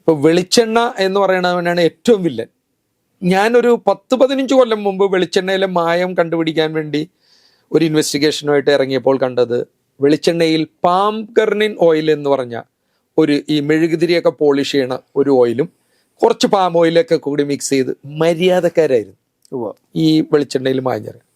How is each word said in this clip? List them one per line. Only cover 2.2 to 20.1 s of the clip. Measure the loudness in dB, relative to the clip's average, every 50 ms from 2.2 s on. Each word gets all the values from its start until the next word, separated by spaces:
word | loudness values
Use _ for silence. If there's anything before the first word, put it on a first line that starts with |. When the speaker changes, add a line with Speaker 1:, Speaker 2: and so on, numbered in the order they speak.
| 2
Speaker 1:
വില്ലൻ. | -4 -4 -6 -10 -12 _ _ _ _ _ _ _ _ _ _ _ _ _ _ -2 0 2
ഞാനൊരു | 2 2 2 2 2 2 2 0 0 _ -2
പത്ത് | -2 -2 _ _ 0 2 2
പതിനഞ്ച് | 2 2 -2 -2 0 4 2
കൊല്ലം | 4 2 2 -4 -2 -4
മുമ്പ് | -2 0 0 0 2
വെളിച്ചെണ്ണയിലെ | 0 -2 0 0 -2 -2 0 -2 -2 -2 -2 -2 -2
മായം | 0 0 0 0 -2 -2 -2 -2
കണ്ടുപിടിക്കാൻ | -2 -2 0 -4 -4 -2 -2 -2 -2 -2 -2 -6
വേണ്ടി | -8 -4 -6 -6 -6 -6 _ _ _ _ _ _ _ _ _ _ _ _ 0
ഒരു | 0 0 2
ഇൻവെസ്റ്റിഗേഷനുമായിട്ട് | 0 0 0 0 -2 -2 -2 -2 -2 -2 -4 -2 -2 0 2 2 2
ഇറങ്ങിയപ്പോൾ | 2 0 0 -2 -2 0 0 0 0 -2
കണ്ടത് | -4 -2 -2 -2 -2 -2 -6 -6 _ _ _ _ _ _ _ 0
വെളിച്ചെണ്ണയിൽ | 2 2 2 0 -2 0 0 0 0 0 -2 -2 -4 _ _ -2
പാം | 0 0 2 0 0 -2 -6 -10 -4 -2 0
കർണിൻ | 0 0 0 -2 -2 -4 -2 0 2 2
ഓയിൽ | 2 2 0 0 -2
എന്ന് | -2 0 -2 -2
പറഞ്ഞ | -2 -2 -8 -10 -14 -14 _ _ _ _ _ _ _ _ _ _ 0 2
ഒരു, | 2 2 0 0 -2 -2
ഈ | -2 0 0
മെഴുകുതിരിയൊക്കെ | 0 0 0 0 0 0 0 0 0 0 0 0 -2 _ 0
പോളിഷ് | 0 2 0 -2 -2 -2
ചെയ്യണ | -2 -2 -2 -4 -10 _ _ _ -2 0
ഒരു | 2 4 4
ഓയിലും | 4 2 2 -2 -4 -6 _ _ _ _ _ _ _ _ _ _ 0
കുറച്ച് | 0 2 2 0 0 2
പാം | 2 0 0 2 2
ഓയിലൊക്കെ | 2 4 4 2 2 2 0 -2 -2
കൂടി | -4 -2 -2 -2 -2
മിക്സ് | -4 -6 -4 -2 -2
ചെയ്ത് | -2 0 -2 -4 _ _ -16 -6 -2
മര്യാദക്കാരായിരുന്നു | -2 0 0 0 0 0 0 2 0 0 0 0 0 2 2 0 -2 -4 -14 _ _ _ _ _ _ _ -10
Speaker 2:
ഉവ്വ. | -8 -8 -8 -10 _ _ _ _ -2 0
Speaker 1:
ഈ | 2